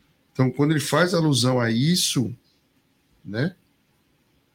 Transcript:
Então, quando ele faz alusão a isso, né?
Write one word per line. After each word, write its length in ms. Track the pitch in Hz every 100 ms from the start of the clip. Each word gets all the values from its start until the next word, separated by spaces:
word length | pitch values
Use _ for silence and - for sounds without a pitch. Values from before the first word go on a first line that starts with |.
| _ _ _
Então, 180 | - 127
quando 200 | - 147
ele 80 | 156
faz 340 | 135 147 175
alusão 460 | 175 160 131 123 127
a 100 | 113
isso, 600 | 113 147 180 - 147 113 120 _ _ _ _ _ _ _ _ -
né? 300 | 104 160 - _ _ _ _ _ _ _ _ _